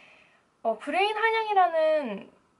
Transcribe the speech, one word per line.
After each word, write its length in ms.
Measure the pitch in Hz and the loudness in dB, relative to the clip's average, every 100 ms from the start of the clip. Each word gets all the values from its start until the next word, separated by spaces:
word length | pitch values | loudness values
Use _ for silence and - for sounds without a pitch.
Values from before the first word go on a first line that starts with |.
| - - _ _ _ _ | -14 -20 _ _ _ _
어, 160 | 226 220 | -4 -4
브레인 380 | - 320 403 427 | -4 0 0 0
한양이라는 1120 | 453 453 427 403 359 330 311 311 269 196 - - _ _ | 0 0 0 2 2 2 2 0 -2 -8 -12 -20 _ _